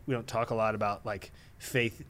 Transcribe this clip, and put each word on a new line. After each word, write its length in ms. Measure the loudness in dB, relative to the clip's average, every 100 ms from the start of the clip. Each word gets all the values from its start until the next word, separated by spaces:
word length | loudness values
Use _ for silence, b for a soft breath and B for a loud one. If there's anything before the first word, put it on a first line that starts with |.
| -2
we 80 |
don't 120 | -2 0
talk 240 | 0 2
a 40 |
lot 200 | 4 2
about, 300 | 4 2 0
like, 280 | -2 -6 -6 b b b
faith 440 | -2 2 2 -2